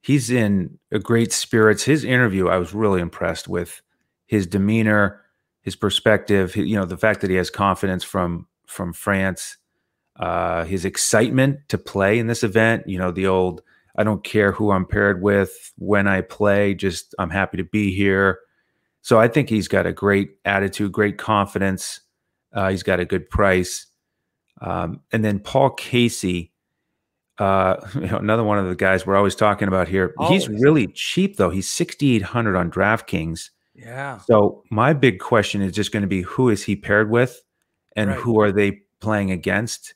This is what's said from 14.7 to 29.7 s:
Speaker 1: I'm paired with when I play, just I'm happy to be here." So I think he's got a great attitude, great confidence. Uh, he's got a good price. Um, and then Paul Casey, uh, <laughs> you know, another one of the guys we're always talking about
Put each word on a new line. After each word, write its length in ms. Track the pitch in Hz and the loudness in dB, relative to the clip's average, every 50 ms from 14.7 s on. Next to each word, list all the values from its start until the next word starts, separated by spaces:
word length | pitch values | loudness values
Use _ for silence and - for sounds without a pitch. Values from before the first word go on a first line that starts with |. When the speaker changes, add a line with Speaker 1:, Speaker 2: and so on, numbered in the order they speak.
Speaker 1:
I'm 140 | 98 92 90 | 2 0 0
paired 360 | - - 104 101 101 101 87 | 0 0 2 2 2 2 2
with 520 | 92 104 101 101 95 - - - - - _ | 0 2 2 2 0 -2 -6 -20 -20 -20 _
when 300 | - 90 95 104 101 98 | -10 -2 0 0 2 2
I 140 | 101 98 95 | 2 0 0
play, 520 | 92 - - - 104 101 101 101 104 101 98 | -2 -6 -4 0 2 2 2 2 2 0 -2
just 400 | 85 98 95 85 - - _ - - | -2 -4 -4 -4 -6 -12 _ -8 -6
I'm 100 | 95 82 | -6 -4
happy 280 | 82 98 95 - - | -2 -2 -4 -2 -4
to 60 | 87 87 | -8 -8
be 280 | - - 107 104 98 92 | -4 -2 -2 0 0 0
here." 460 | 98 98 98 95 95 98 98 92 - _ _ _ _ _ _ _ _ _ _ _ _ | 0 0 2 2 2 2 0 0 -2 _ _ _ _ _ _ _ _ _ _ _ _
So 180 | _ - 123 110 | _ 4 6 6
I 80 | 113 | 6
think 220 | 120 - 156 131 - | 6 4 0 0 2
he's 180 | 113 107 90 | 0 -2 0
got 180 | - - 95 87 | 0 0 0 0
a 80 | 90 90 | -2 -4
great 440 | - - 101 101 98 98 - _ _ _ | -2 0 2 2 2 0 -2 _ _ _
attitude, 480 | 92 101 98 98 95 - - 104 98 87 | -2 -2 0 -2 -4 -4 -4 -4 -4 0
great 240 | 110 104 104 95 | 0 -2 -2 -2
confidence. 840 | - - - 110 104 98 95 - 101 98 98 95 92 - - - - _ _ _ _ _ _ _ _ _ _ - | -6 -4 0 0 0 0 -2 -2 -2 -2 -2 -2 -4 -6 -12 -14 -16 _ _ _ _ _ _ _ _ _ _ -6
Uh, 160 | 104 95 95 | -4 -2 -2
he's 140 | 95 90 - | -2 -2 -2
got 160 | 101 92 87 | -2 -2 -2
a 60 | 87 | -2
good 240 | - 98 90 - _ | -2 -4 -6 -6 _
price. 560 | - - 104 98 92 92 90 - - - - _ _ _ _ _ _ _ _ _ _ _ _ _ _ - | 0 2 2 4 4 2 0 -2 -8 -12 -14 _ _ _ _ _ _ _ _ _ _ _ _ _ _ -14
Um, 400 | - 92 90 90 90 85 90 - _ _ | -10 -8 -6 -6 -6 -6 -8 -12 _ _
and 120 | - 117 107 | -4 -2 -2
then 160 | 107 104 98 | -2 -2 -4
Paul 300 | - - - 135 139 131 | -6 -2 0 2 2 2
Casey, 800 | - - - - - 123 120 117 - - - 92 90 87 85 _ _ _ _ _ _ _ _ _ _ _ _ _ _ _ _ _ _ | 0 -4 -8 -2 0 2 2 2 0 -2 -4 -4 -4 -4 -6 _ _ _ _ _ _ _ _ _ _ _ _ _ _ _ _ _ _
uh, 380 | - 104 98 98 95 95 92 92 - - | -2 0 2 2 2 2 2 0 -2 -6
<laughs> 100 | 98 - | -10 -8
you 120 | 139 - | -8 -6
know, 100 | 92 110 | -4 -4
another 260 | - - 104 110 117 113 | -2 0 0 0 0 2
one 160 | 104 104 101 | 0 0 0
of 80 | 95 | -2
the 80 | 90 90 | -4 -2
guys 300 | - 95 95 95 92 - | 0 2 2 2 2 0
we're 100 | 98 98 | 2 2
always 200 | 98 101 98 - | 4 4 2 2
talking 320 | - 107 104 101 - 107 | 2 2 2 2 2 0
about 200 | 98 | 0